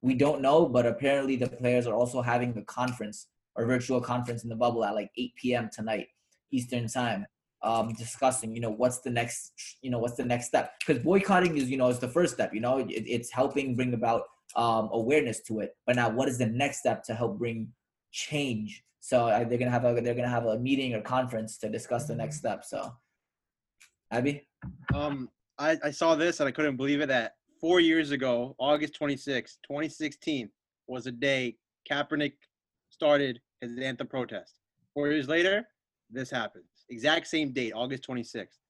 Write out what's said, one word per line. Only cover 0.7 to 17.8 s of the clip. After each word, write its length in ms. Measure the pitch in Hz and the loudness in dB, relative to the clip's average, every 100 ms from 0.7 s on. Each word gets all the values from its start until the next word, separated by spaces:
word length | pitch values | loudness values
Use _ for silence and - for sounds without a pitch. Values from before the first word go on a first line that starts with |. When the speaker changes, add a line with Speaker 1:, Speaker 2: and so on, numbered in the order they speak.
| 123 120 | 4 2
Speaker 1:
apparently 500 | - 139 139 135 131 | 2 2 2 2 0
the 140 | 120 | -2
players 360 | - 123 123 120 | 0 2 2 2
are 80 | |
also 280 | 107 123 127 | 0 0 0
having 340 | 120 120 123 113 | 0 0 0 -4
a 60 | |
conference 640 | 101 - 127 120 104 107 - _ _ | -8 -4 -4 -4 -10 -12 -18 _ _
or 120 | - 117 | -4 0
virtual 340 | 127 123 127 | 0 2 -2
conference 440 | 117 120 120 113 | 0 -4 -2 -6
in 40 | 117 | -6
the 80 | 113 | 0
bubble 260 | 120 117 104 | 2 2 0
at, 80 | |
like, 160 | 107 101 - | 0 -4 -6
eight 160 | 120 - | -8 -4
P 180 | 123 | 0
M 140 | 120 113 | 0 -2
tonight, 360 | - 110 107 - _ _ _ _ | -6 -4 -4 -4 _ _ _ _
Eastern 380 | 135 123 123 117 | -4 -2 -4 -2
time, 380 | 131 120 101 101 _ _ _ | -2 -2 -2 -6 _ _ _
um, 300 | - 113 113 | -2 0 0
discussing, 640 | 113 117 - 131 127 110 | -4 -10 0 0 0 -4
you 60 | 113 | -4
know, 100 | 117 | -4
what's 300 | 107 123 123 | 2 2 2
the 100 | - | -4
next, 420 | 120 117 - - - - - | -2 -2 -6 -12 -16 -18 -12
you 80 | 131 | -4
know, 80 | 123 | -2
what's 180 | 117 123 | -2 -2
the 80 | |
next 220 | 123 123 - | -2 0 2
step? 260 | - - - | 0 0 -8
'Cause 140 | - 139 | 0 2
boycotting 580 | 131 196 196 185 180 151 | 4 4 6 4 4 2
is, 140 | 127 | 0
you 60 | 135 | 4
know, 120 | 127 | 4
is 120 | 123 | 4
the 80 | 120 | 0
first 260 | 165 175 | 2 2
step, 200 | - 101 | 2 -2
you 60 | 110 | 0
know, 180 | 120 135 | 0 0
it, 120 | 117 | 0
it's 400 | - 110 117 110 | -4 -2 -4 -4
helping 460 | - 135 143 135 123 | 0 0 0 -2 0
bring 180 | 127 | 0
about, 300 | 120 117 117 - _ _ - | 0 2 0 -2 _ _ 0
um, 320 | 117 113 110 | 2 2 2
awareness 500 | 117 113 151 135 110 | 0 4 4 2 -4
to 180 | - 110 | -6 -6
it. 160 | 98 - - | -6 -8 0
But 80 | |
now 140 | 123 117 | 2 2
what 200 | 110 139 | 2 0
is 100 | 120 | 0
the 80 | 117 | 0
next 320 | 117 143 - | 0 -2 0
step 260 | 127 110 | -2 -2
to 100 | - | -4
help 240 | 110 117 104 | -2 -2 -2
bring 340 | 117 113 110 - | -4 -4 -8 -12